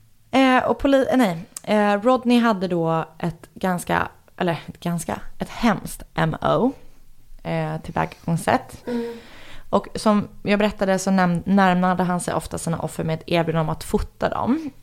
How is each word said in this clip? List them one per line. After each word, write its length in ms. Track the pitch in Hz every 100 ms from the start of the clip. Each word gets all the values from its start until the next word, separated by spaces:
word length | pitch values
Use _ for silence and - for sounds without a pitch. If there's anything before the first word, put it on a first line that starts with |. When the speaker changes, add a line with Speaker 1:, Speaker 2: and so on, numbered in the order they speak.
| _ _ _
Speaker 1:
Eh, 260 | 254 269 254 -
och 160 | 233
poli-, 260 | 277 269 254
eh, 60 | 262
nej, 280 | 220 165 185 -
eh, 380 | - 208 208 202
Rodney 380 | 226 254 240 240
hade 280 | 233 196 180
då 380 | 175 165 160 - -
ett 300 | 175 165 -
ganska, 540 | - 190 175 - 170 - - _ -
eller 140 | 180 156 -
ett 120 | -
ganska, 400 | 175 170 - - - -
ett 100 | 190
hemskt 540 | - 233 190 160 - -
M 220 | - 160 147
O, 300 | - 156 247 - - - - - - -
eh, 340 | 165 165 156 156
tillvägagångssätt. 1080 | - 165 160 - - 165 - 247 - - -
Speaker 2:
Mm. 260 | 240 233 233 - - - - -
Speaker 1:
Och 180 | 196 - -
som 320 | 220 208 170 -
jag 160 | - 202
berättade 400 | 214 - 190 190
så 120 | 190
näm-, 320 | 190 180 170 -
närmade 580 | 196 190 180 185 180
han 160 | 180 180
sig 140 | -
ofta 240 | 160 - 170
sina 220 | - 165
offer 240 | 156 -
med 100 | 160 160
ett 40 | -
erbjudande 340 | 170 160 160
om 80 | 160
att 140 | 160
fota 460 | - 208 - - 185
dem 400 | - - 302 311 -